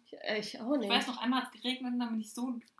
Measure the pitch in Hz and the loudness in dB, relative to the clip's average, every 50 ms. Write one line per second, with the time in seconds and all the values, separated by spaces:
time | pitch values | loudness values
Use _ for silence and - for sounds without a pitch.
0 | - _ - - - - 214 214 208 - - - 220 226 294 285 220 202 240 254 | -16 _ -14 -8 -4 -2 0 0 0 -2 -6 -6 0 2 2 2 4 4 4 4
1 | - 262 247 - - 240 254 254 254 - - - - 247 254 254 254 247 247 247 | 4 2 -2 0 2 2 2 2 2 -2 -6 -4 -2 -2 -2 -2 -2 -2 0 0
2 | 240 226 226 220 214 - - - 240 254 247 233 - - - | 0 0 0 -2 -4 -4 -4 -4 -2 -2 -4 -6 -8 -12 -14